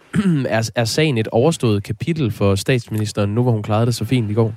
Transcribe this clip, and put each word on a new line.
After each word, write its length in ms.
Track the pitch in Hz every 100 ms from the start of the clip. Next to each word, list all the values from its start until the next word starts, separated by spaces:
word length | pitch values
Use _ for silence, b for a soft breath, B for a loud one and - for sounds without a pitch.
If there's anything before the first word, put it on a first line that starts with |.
| _
<clears throat> 420 | - 196 156 123 110
er, 140 | 110
er 100 | -
sagen 340 | 113 - 156 117
et 100 | 110
overstået 540 | 113 143 165 120 101
kapitel 480 | - 107 - 160 127
for 240 | - 101
statsministeren, 800 | 98 - 127 - 107 107 110 101
nu 80 | 110
hvor 100 | 123
hun 100 | 110
klarede 240 | 101 107 120
det 80 |
så 100 | 117
fint 260 | 110 131 104
i 40 |
går? 200 | 107 113